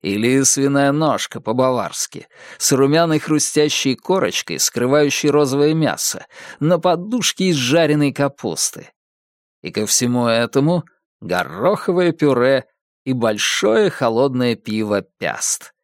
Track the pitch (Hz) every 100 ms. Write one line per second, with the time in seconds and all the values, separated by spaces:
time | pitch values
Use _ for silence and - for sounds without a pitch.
0 | 87 101 120 135 135 - 139 139 139 147
1 | 156 107 - 117 - 127 131 123 92 -
2 | - - - - - - - 131 135 156
3 | 170 151 - 151 - 151 151 - 135 127
4 | - 185 117 - - 78 - 117 123 143
5 | 147 - 147 147 143 139 147 160 147 76
6 | - - - - - - 151 175 180 170
7 | 202 247 - - 185 151 123 165 156 151
8 | 143 - 143 - 110 78 - - - _
9 | _ _ _ _ _ _ - 107 107 -
10 | 123 123 120 113 117 135 151 175 - _
11 | _ _ 85 90 67 80 143 208 - 180
12 | 175 165 147 123 127 131 - _ _ _
13 | - 127 113 107 - - 190 220 202 -
14 | 123 113 139 123 123 113 - 107 107 101
15 | - _ 80 - - - - _